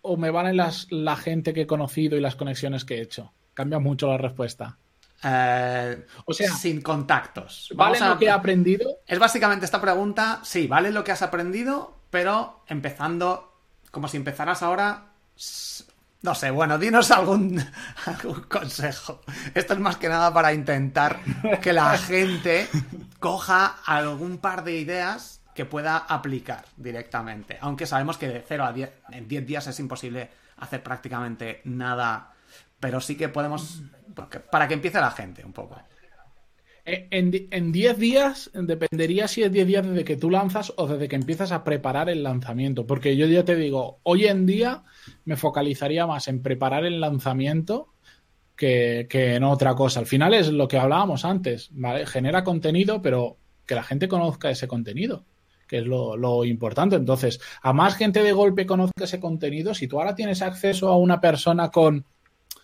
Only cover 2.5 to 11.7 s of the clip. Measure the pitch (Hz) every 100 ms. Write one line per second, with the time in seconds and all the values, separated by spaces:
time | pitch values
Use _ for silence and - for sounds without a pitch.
2.5 | 131 139 135 131 117 113 - 107 _ _
3.5 | - 139 151 139 135 143 131 131 131 120
4.5 | - 117 - _ _ _ _ 139 127 127
5.5 | 123 123 123 123 123 - - - 160 202
6.5 | 151 175 151 147 151 139 135 - - -
7.5 | - - - 202 233 196 175 214 202 190
8.5 | 185 180 196 254 - - 180 226 233 214
9.5 | 196 190 202 196 185 208 208 220 - -
10.5 | 180 139 143 196 214 202 185 180 175 175
11.5 | 202 247